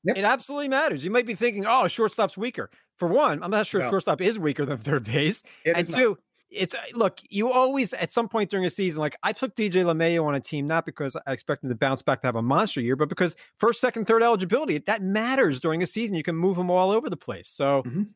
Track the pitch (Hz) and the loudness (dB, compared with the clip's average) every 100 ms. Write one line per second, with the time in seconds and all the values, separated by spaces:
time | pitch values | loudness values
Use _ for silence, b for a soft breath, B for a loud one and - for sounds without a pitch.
0 | 170 240 202 254 - 285 285 269 311 151 | 0 0 2 0 -2 -6 -2 0 0 -2
1 | 160 233 233 202 233 202 208 254 185 - | 0 0 -2 -2 -2 0 2 2 2 0
2 | 214 - 202 - 240 - 98 b b _ | -2 2 -2 -2 -8 -6 -12 b b _
3 | 175 226 277 151 175 208 214 196 165 190 | 2 4 4 0 -2 -2 0 0 0 0
4 | 196 147 185 220 156 139 139 131 110 147 | 0 0 0 0 -2 -2 -4 -4 -2 -2
5 | 107 135 160 220 - B 160 170 170 170 | 0 0 0 -2 -8 B 0 0 0 2
6 | 247 - _ _ _ - 180 - - 240 | 2 0 _ _ _ -6 -6 -6 -10 0
7 | 202 - _ 196 233 254 262 277 220 - | 0 0 _ -2 2 4 2 2 -2 -2
8 | 170 - 226 226 202 196 180 - 185 156 | -2 -2 -2 -2 -2 0 -2 0 -2 0
9 | 151 - 185 214 254 - 208 180 175 160 | -4 -2 -6 -4 -6 -2 0 2 2 2
10 | 165 170 151 139 - 151 143 165 165 - | 2 2 2 -2 -4 -4 0 -2 -2 -6
11 | 139 - - 131 - 143 131 113 135 135 | -6 -6 -6 -6 -4 -4 -4 0 0 0
12 | - 135 127 113 117 147 214 - 117 131 | 0 0 0 0 2 2 2 -2 -2 0
13 | 151 180 175 - B _ 214 226 254 233 | 0 0 -2 -2 B _ 0 2 0 0
14 | 208 226 233 220 180 247 302 147 - 220 | 2 4 4 2 2 0 0 -4 -2 -2
15 | 190 208 233 269 196 143 165 160 180 214 | 0 -2 0 2 2 2 0 0 0 -2
16 | 226 175 151 165 180 180 180 180 185 220 | -2 -2 -2 0 0 0 2 2 4 2
17 | 269 170 - 92 - - 139 139 127 147 | -2 -8 -8 -10 -10 -2 2 2 0 -4
18 | 208 | -6